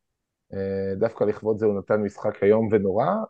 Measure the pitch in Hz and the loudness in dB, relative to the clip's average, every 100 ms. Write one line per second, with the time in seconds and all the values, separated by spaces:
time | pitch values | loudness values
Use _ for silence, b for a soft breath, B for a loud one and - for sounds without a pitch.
0 | _ _ _ _ _ 98 98 98 98 95 | _ _ _ _ _ -8 -6 -4 -4 -2
1 | 113 - 104 104 104 107 110 101 - 107 | -2 0 -2 0 -2 0 0 0 0 0
2 | 101 - 107 - 98 110 110 107 98 98 | -2 -4 -6 0 4 4 4 2 2 0
3 | 151 214 | 0 -2